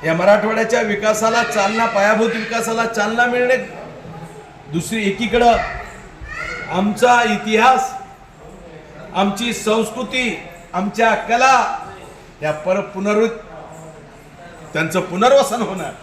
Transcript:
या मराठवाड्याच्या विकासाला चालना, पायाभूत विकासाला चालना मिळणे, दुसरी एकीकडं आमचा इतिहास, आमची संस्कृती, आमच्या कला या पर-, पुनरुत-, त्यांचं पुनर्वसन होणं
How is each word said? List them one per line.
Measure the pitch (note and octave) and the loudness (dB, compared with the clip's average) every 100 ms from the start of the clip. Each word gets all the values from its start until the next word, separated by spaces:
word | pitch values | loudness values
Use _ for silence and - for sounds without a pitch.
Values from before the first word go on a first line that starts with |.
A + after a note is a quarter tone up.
| D#3 | 0
या | |
मराठवाड्याच्या | E3 F#3 G#3 G#3 A3 A3 A#3+ | 2 6 4 4 0 0 0
विकासाला | A3 G3 G#3+ G#3+ A3+ A#3 | 0 0 0 2 2 2
चालना, | A3+ A3 G3+ A3 A3+ | 0 0 0 0 0
पायाभूत | G3+ G3+ G#3+ A3+ | 2 2 4 2
विकासाला | A3+ G#3+ A3+ - A3+ A3+ | -2 -4 -4 -2 -2 -2
चालना | - G#3 A#3 A#3+ | -2 -2 2 2
मिळणे, | B3 B3 B3+ - - - - - - - - - - - | 2 2 0 -2 -12 -14 -16 -16 -16 -16 -18 -20 -20 -8
दुसरी | D3+ E3 A3+ G3+ | -6 -4 -2 -2
एकीकडं | G3 A3+ A#3 A#3+ A3 - - - - - - - - - - - | -2 0 4 6 4 0 -8 -12 -16 -20 -18 -14 -10 -10 -10 -6
आमचा | E3+ G#3 - B3 A#3+ | -2 0 2 4 6
इतिहास, | A#3 G#3 G#3 A3 A#3+ C4 - - - - - - - - - - - - - | 4 0 0 4 6 6 2 -6 -14 -20 -20 -20 -20 -20 -20 -20 -20 -18 -8
आमची | F3 G3+ G3 A#3+ | 0 0 0 -4
संस्कृती, | G#3+ - A3 A3 - A#3 B3+ B3 E3+ - - - | -2 0 0 0 -4 -6 -2 -2 -4 -12 -18 -8
आमच्या | F3 G3+ G#3 A3+ | -4 -4 2 2
कला | G#3 - A#3+ C4 B3+ - - - - - - - - | 2 0 2 6 4 2 -4 -10 -16 -18 -20 -20 -8
या | D3+ | -4
पर-, | D3+ F3 G3 | -4 -2 -2
पुनरुत-, | G3 F#3+ G3 G#3+ A3+ - - D#3 D3+ - - - - - - - - - - | -2 -4 0 2 2 -2 -14 -18 -18 -18 -18 -20 -20 -20 -20 -20 -20 -20 -10
त्यांचं | D3+ D#3+ F#3 | -4 -2 -2
पुनर्वसन | F3 F3+ A#3 C#4 - A#3+ | -2 2 6 6 4 0
होणं | G#3 F#3 D3 - | -4 -4 -8 -10